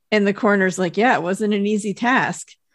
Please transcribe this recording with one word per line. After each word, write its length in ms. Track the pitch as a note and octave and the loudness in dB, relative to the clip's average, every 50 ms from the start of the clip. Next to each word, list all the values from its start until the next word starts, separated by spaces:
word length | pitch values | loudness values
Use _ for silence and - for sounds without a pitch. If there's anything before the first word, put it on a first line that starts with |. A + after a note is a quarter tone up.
| _ _ | _ _
And 140 | G#3+ G#3+ G3+ | 0 2 2
the 80 | G3+ G3+ | 2 0
coroner's 440 | - - G#3 G3+ G3 F#3 F#3 E3 F#3+ | 2 2 2 4 4 2 0 0 -2
like, 180 | F3+ E3+ E3+ | -4 -2 0
"Yeah, 180 | G3 A3+ B3+ A#3 | 0 2 2 2
it 80 | C#3 | 0
wasn't 320 | D#3+ G3 G#3 G3+ G#3+ G#3 G#3 | 0 -2 -4 -2 -2 -2 0
an 120 | G3+ G3+ | 0 0
easy 280 | G#3 G#3+ G#3 G#3 G#3 F#3 | 0 -2 -2 -2 -6 -6
task." 560 | - A#3 A#3+ C4 A3+ D3+ A#2+ F3+ - - - - _ _ _ | -2 -2 0 0 0 0 -2 -4 -8 -12 -18 -20 _ _ _